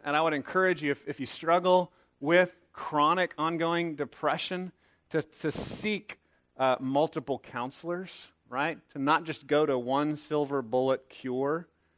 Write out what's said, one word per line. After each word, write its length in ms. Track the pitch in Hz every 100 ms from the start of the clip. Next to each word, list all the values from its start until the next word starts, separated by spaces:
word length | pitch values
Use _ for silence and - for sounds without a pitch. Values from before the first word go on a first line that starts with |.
and 100 | 143
I 60 | 147
would 140 | 160
encourage 460 | 147 - 185 185 160
you, 120 | 147
if, 160 | 139 -
if 100 | 143
you 80 | 123
struggle 680 | - 165 175 185 180 175 _ _ -
with 340 | 139 175 180 - _
chronic 600 | - - 151 151 185 175 -
ongoing 600 | 160 165 165 170 170 147
depression, 720 | 143 - 147 160 - 185 185 - _ _ _
to, 120 | 160
to 280 | - - 156
seek, 680 | - - - 214 208 - - _ _ _ -
uh, 180 | 131 123
multiple 600 | 131 139 156 160 135 127
counselors, 880 | - 127 127 - 165 175 185 - - _ _
right? 280 | 123 156 151 _
To 80 | 143
not 260 | 139 156
just 220 | 160 147 135
go 180 | 147
to 140 | 151 127
one 380 | 120 135 151 147
silver 440 | - 151 139 139
bullet 480 | 113 127 131 131 -
cure. 580 | - 131 127 139 165 170 _ _